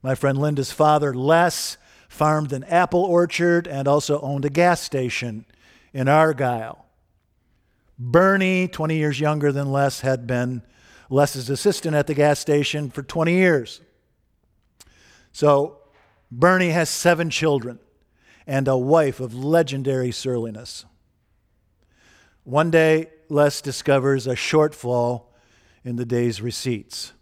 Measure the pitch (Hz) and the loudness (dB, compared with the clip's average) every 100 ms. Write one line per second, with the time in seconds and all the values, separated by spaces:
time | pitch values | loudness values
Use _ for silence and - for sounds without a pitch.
0 | 131 131 139 135 151 143 131 - 151 151 | -4 -2 -2 0 -2 -2 -6 2 4 4
1 | 143 123 135 165 175 - - - _ _ | 2 -2 2 4 2 0 -10 -12 _ _
2 | _ - 151 156 147 131 131 170 175 175 | _ -2 0 0 -2 -6 0 0 2 0
3 | 190 175 175 - 175 170 170 139 139 143 | 2 2 2 0 2 2 0 -4 0 0
4 | - 147 143 139 143 143 175 170 - 139 | 0 -4 -2 -4 -2 2 2 2 -2 -4
5 | 127 - 120 110 113 _ _ _ _ 135 | -4 -6 -8 -10 -16 _ _ _ _ -4
6 | 131 151 156 139 131 120 113 - _ _ | 2 4 4 2 -2 -4 -8 -14 _ _
7 | _ _ _ _ _ _ _ _ _ _ | _ _ _ _ _ _ _ _ _ _
8 | 123 156 190 196 185 185 180 - 156 160 | 0 2 4 2 0 -2 -4 -6 -4 -2
9 | 151 135 151 151 143 139 139 139 139 - | -2 -2 -4 -2 -2 -2 -4 -2 -2 -2
10 | 131 131 120 123 123 123 - _ _ - | -4 -4 -4 -4 -4 -8 -12 _ _ -20
11 | _ 131 143 135 123 135 208 - 170 151 | _ 0 0 -2 -8 -2 -2 -2 -2 -2
12 | 143 143 147 143 - 147 143 151 147 135 | -2 2 2 2 0 0 0 -4 -8 -10
13 | 135 165 165 180 185 151 113 - _ _ | -8 -2 0 4 4 2 -2 -14 _ _
14 | _ _ _ _ _ _ _ _ - _ | _ _ _ _ _ _ _ _ -20 _
15 | _ _ _ - 147 143 147 - _ _ | _ _ _ 0 4 4 2 -8 _ _
16 | _ _ _ 120 170 185 175 165 156 - | _ _ _ 2 4 4 2 0 0 0
17 | 170 165 170 - 160 143 117 120 _ _ | 2 2 0 0 0 0 -4 -14 _ _
18 | _ _ _ _ - 135 135 131 127 160 | _ _ _ _ -6 -2 0 0 4 4
19 | 147 131 127 117 139 165 156 139 135 131 | 4 -2 -10 -8 0 2 2 -2 -4 -2
20 | 127 113 131 123 113 107 123 - - _ | -4 -6 -6 -4 -6 -10 -16 -18 -20 _
21 | _ _ _ _ _ _ _ _ _ _ | _ _ _ _ _ _ _ _ _ _
22 | _ _ _ _ - 135 165 160 160 156 | _ _ _ _ -4 0 4 4 6 4
23 | 160 _ _ 147 147 - 139 131 - 139 | 0 _ _ 2 2 2 -8 -6 2 2
24 | 135 135 120 123 - 156 151 151 120 123 | 2 0 -2 -4 0 2 2 -2 -4 -2
25 | 120 123 _ _ _ _ _ _ 123 120 | -2 -4 _ _ _ _ _ _ -10 -8
26 | 120 120 120 101 117 - 131 113 - - | -2 0 0 -2 -8 -6 -6 -6 -8 -14
27 | - _ | -14 _